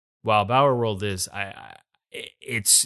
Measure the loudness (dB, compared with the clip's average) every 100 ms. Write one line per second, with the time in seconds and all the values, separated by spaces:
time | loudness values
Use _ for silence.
0 | _ _ 0 2 2 4 4 2 0 -2
1 | -4 -4 -6 -8 -10 -12 -20 -20 _ _
2 | _ -16 -16 _ -8 -4 2 2